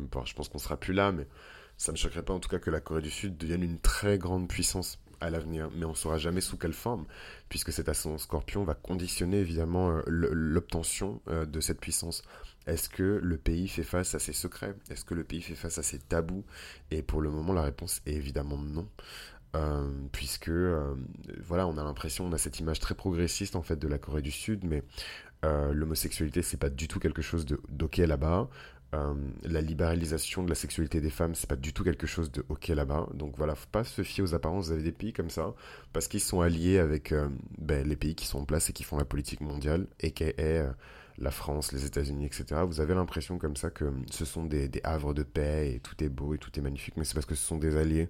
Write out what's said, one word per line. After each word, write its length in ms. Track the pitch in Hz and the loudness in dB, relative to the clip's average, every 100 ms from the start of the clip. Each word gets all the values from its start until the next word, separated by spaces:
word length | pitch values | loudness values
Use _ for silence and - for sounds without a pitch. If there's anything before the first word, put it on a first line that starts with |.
| 67 | -4
bon, 140 | 65 62 | -6 -6
je 80 | |
pense 160 | - 71 | -6 -8
qu'on 80 | 76 | -8
sera 180 | - 73 | -4 -4
plus 160 | - | 2
là, 180 | 95 101 | 4 4
mais 160 | 87 69 - - - - - | 4 -4 -12 -20 -20 -18 -4
ça 140 | - | -2
me 40 | 80 | 0
choquerait 240 | 80 85 | 0 0
pas 100 | 80 | -2
en 80 | 92 | -2
tout 80 | - | 0
cas 100 | 90 | 0
que 120 | - | 2
la 100 | 78 | 0
Corée 220 | - 80 | 0 -2
du 80 | 76 | -2
Sud 260 | - 98 78 | -4 -4 -4
devienne 260 | 82 87 | 0 2
une 160 | 87 85 | 0 2
très 380 | - - 101 101 | 2 4 4 4
grande 320 | 87 92 87 | 2 0 0
puissance 500 | - 87 92 - - - - | 0 0 0 -4 -8 -16 -6
à 100 | 85 | -2
l'avenir, 400 | 80 80 80 78 | -2 -2 -2 -4
mais 120 | 85 82 | -2 -2
on 80 | |
saura 240 | 78 80 78 | -2 0 0
jamais 240 | 82 92 | 2 0
sous 160 | - - | 0 -2
quelle 160 | 85 | -2
forme, 320 | - 113 110 76 - - - - | -2 -2 -2 -4 -12 -16 -16 -8
puisque 240 | - - | -6 -4
cet 160 | 82 80 | -2 0
ascendant 300 | 73 78 78 | 0 -2 -4
Scorpion 460 | - 78 - 101 | -2 -2 0 0
va 100 | 92 | 0
conditionner 640 | 76 - 90 90 - 90 101 | -2 -2 -2 -2 0 2 4
évidemment, 520 | 87 82 82 90 92 | 2 2 2 4 4
euh, 120 | 80 - | 2 2
le, 240 | 82 82 | 4 4
l'obtention, 880 | 82 80 85 - 85 82 - 98 110 - | 4 4 2 2 0 0 -2 -2 -4 -2
euh, 180 | 82 78 | 0 0
de 140 | 78 | 0
cette 200 | - 78 | -2 -2
puissance. 420 | - - 85 - - - - - - | -2 -2 -2 -6 -10 -16 -18 -8 -2
Est-ce 240 | 82 - | -2 -2
que 120 | - | 2
le 340 | 95 104 87 82 | 2 4 2 2
pays 300 | - 85 95 | 2 2 0
fait 140 | - | -2
face 320 | 82 90 90 | 0 0 0
à 40 | 76 | -2
ses 160 | - | -2
secrets ? 400 | 73 - - - 101 - | -4 -4 -4 -6 -6 -10
Est-ce 140 | 73 | -10
que 100 | - | -4
le 100 | 85 | -4
pays 160 | 78 82 | -2 -6
fait 140 | 85 | -6
face 240 | 80 85 82 | -8 -6 -2
à 40 | |
ses 160 | 82 71 | -2 -4
tabous ? 460 | - 85 82 92 - - - - - | 0 2 2 -2 -8 -14 -16 -16 -4
Et 120 | 80 | -2
pour 200 | - 80 | 0 2
le 80 | 76 | 2
moment, 240 | 76 82 | 2 2
la 80 | 92 | 4
réponse 400 | 73 - 85 - | 2 0 -4 -4
est 80 | - | -2
évidemment 460 | 76 69 71 71 71 | -2 -2 -2 -2 -2
non. 300 | 73 76 104 - - - - - - | -2 -4 -6 -10 -16 -16 -16 -18 -4
Euh, 360 | 80 76 73 71 69 67 | 0 2 2 0 -4 -6
puisque, 360 | - 69 - - | -6 -4 -4 0
euh, 460 | 85 90 80 71 67 64 - - - | 4 4 4 0 -2 -6 -10 -12 -10
voilà, 240 | 85 87 90 | 0 2 2
on 120 | 78 | 0
a 60 | |
l'impression, 420 | 73 71 80 - 90 | -2 -4 -4 -2 0
on 60 | |
a 60 | 80 | 0
cette 200 | 76 - | -2 -2
image 220 | 80 78 | 0 0
très 140 | - | 0
progressiste 640 | 90 95 85 85 - 101 92 | 0 0 2 2 0 -2 -2
en 60 | |
fait 140 | - 78 | -2 0
de 120 | 76 | 0
la 100 | 71 | 0
Corée 240 | - 76 | 0 -2
du 80 | 71 | -2
Sud, 340 | - - 107 | -4 -2 -2
mais, 180 | 87 76 - - - - - - | 0 0 -2 -10 -12 -12 -16 -2
euh, 280 | 78 73 71 | 2 4 4
l'homosexualité, 720 | 76 80 78 - - 78 87 | 2 2 0 -2 0 0 2
c'est 140 | - 69 | 0 0
pas 140 | 71 | 0
du 180 | 67 78 | 0 -2
tout 100 | 90 | 0
quelque 240 | 82 78 | 0 0
chose 240 | 76 82 69 | 0 0 0
de, 140 | 71 - | -2 -4
d'ok 300 | 71 80 - | -2 0 6
là-bas. 520 | 82 71 78 90 127 - - - - | 6 6 4 4 2 -4 -18 -20 -6
Euh, 200 | 76 73 71 69 - | -2 0 0 -4 -4
la 180 | - 80 | 0 0
libéralisation 840 | 78 78 85 85 80 80 - 95 | 2 2 4 4 2 0 0 0
de 40 | 87 | 0
la 60 | |
sexualité 460 | 78 76 - 78 82 | 0 0 0 0 2
des 100 | 76 | 2
femmes, 240 | - 85 | 2 0
c'est 140 | 80 - | 0 -2
pas 80 | 67 | -2
du 160 | 69 | -2
tout 100 | 82 | 0
quelque 240 | 90 80 76 | 2 2 0
chose 240 | - 78 | -2 -2
de 140 | 67 - | -4 -4
ok 200 | 76 - | -4 0
là-bas. 400 | 73 69 73 - | 0 2 0 0
Donc 200 | 69 73 69 | -4 -6 -2
voilà, 200 | 76 73 | -2 -2
faut 120 | - | -2
pas 120 | 107 | -2
se 200 | 117 - | 0 -2
fier 200 | 92 - | -2 0
aux 100 | 92 | 2
apparences. 340 | 82 78 95 82 | 2 2 0 0
Vous 60 | |
avez 100 | 80 | 0
des 100 | 80 | 0
pays 200 | - 107 | -2 -4
comme 160 | - 160 | -2 -2
ça, 260 | - 85 - - - - | -2 -2 -4 -14 -18 -6
parce 140 | 87 - | -4 -2
qu'ils 140 | 104 | 0
sont 200 | - 95 | 2 6
alliés 380 | 85 82 87 95 | 6 6 6 6
avec, 320 | 78 76 - | 6 4 2
euh, 180 | 76 71 65 - - | 2 2 -2 -8 -6
ben, 280 | 78 71 71 | 0 2 2
les 100 | 73 | 2
pays 180 | 76 | 0
qui 120 | 80 - | -2 -2
sont 120 | 67 | -2
en 40 | |
place 260 | 71 76 - | 0 2 2
et 20 | |
qui 120 | - | -2
font 120 | - 73 | -2 0
la 80 | |
politique 360 | 71 71 - - | 0 -2 -4 -6
mondiale, 480 | 73 71 71 82 - - | -4 -2 2 2 2 -2
A 80 | 80 | -2
K 120 | - | 0
A, 200 | 78 - | 0 2
euh, 300 | 78 82 69 67 - - - - | 2 4 2 -2 -10 -20 -18 -4
la 140 | 67 | -4
France, 400 | - - 73 - | -2 -2 -2 -2
les 120 | 67 | -4
États-Unis, 420 | 71 71 71 71 71 | -2 0 0 0 -4
et 60 | |
cetera. 320 | - - 76 | -4 -2 0
Vous 160 | 90 78 | 2 2
avez 140 | 76 | 2
l'impression 440 | 92 85 82 76 90 | 2 2 -2 -4 -2
comme 180 | 78 71 | -2 -2
ça 140 | 80 | -4
que 220 | - 73 65 64 | -2 -2 -2 -4
ce 140 | - | -4
sont 200 | 76 82 | -4 -4
des, 240 | 80 73 69 | 0 0 0
des 120 | - | -2
havres 300 | - 78 73 | 0 0 0
de 100 | 73 | 0
paix 500 | 71 78 73 76 73 | 0 0 2 2 0
et 60 | 60 | -2
tout 220 | - - | -6 -2
est 60 | 76 | -2
beau 260 | 65 71 | 0 -2
et 40 | 76 | -4
tout 180 | - 76 | -4 -4
est 60 | |
magnifique, 340 | 69 69 - - | -2 -4 -6 -4
mais 80 | |
c'est 100 | 78 | -2
parce 120 | 78 - | -2 -2
que 80 | |
ce 100 | 76 | -2
sont 140 | - 82 | -2 0
des 180 | 78 76 | 2 4
alliés. 320 | 78 78 | 6 4